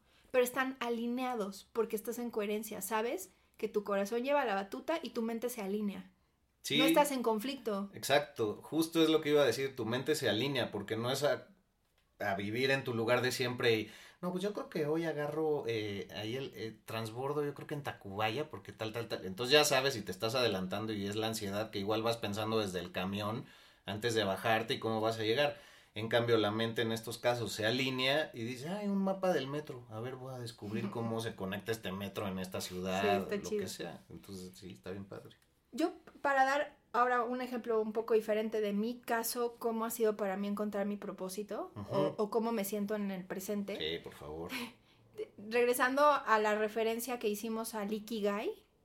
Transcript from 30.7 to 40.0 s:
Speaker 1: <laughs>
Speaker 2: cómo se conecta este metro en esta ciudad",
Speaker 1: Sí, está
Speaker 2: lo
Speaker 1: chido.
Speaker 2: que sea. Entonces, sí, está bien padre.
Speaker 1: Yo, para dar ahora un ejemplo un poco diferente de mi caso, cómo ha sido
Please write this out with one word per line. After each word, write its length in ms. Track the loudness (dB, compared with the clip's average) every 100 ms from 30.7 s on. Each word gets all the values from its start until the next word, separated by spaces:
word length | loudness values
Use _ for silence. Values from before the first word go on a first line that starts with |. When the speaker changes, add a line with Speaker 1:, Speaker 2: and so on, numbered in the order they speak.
| -4
Speaker 1:
<laughs> 80 | -4
Speaker 2:
cómo 260 | -4 -2 -2
se 140 | -4
conecta 380 | -4 -6 -4 -4
este 180 | -4 -4
metro 380 | -6 -6 -4 -4
en 100 | -4
esta 220 | -6 -6
ciudad", 420 | -6 -4 -2 0
Speaker 1:
Sí, 60 | 2
está 280 | 2 0 -4
Speaker 2:
lo 60 |
Speaker 1:
chido. 180 | -4 -4
Speaker 2:
que 60 | -4
sea. 360 | -6 -10 -12 -16
Entonces, 460 | -18 -14 -12 -14 -14
sí, 140 | -16
está 180 | -14 -12
bien 120 | -12 -12
padre. 280 | -14 -16 -20 _ _ _
Speaker 1:
Yo, 200 | -2 -2 -4 -20 -2
para 240 | 2 4
dar 320 | 4 4 -2 -8 _
ahora 300 | 2 4 4
un 180 | 2 -2
ejemplo 400 | -4 -4 0 0
un 140 | 0
poco 180 | -2 4
diferente 480 | 4 4 0 0 0
de 140 | 0
mi 260 | 0 0 -2
caso, 560 | -2 -2 0 -2 -2 -2
cómo 280 | -2 0 -2
ha 40 |
sido 280 | 2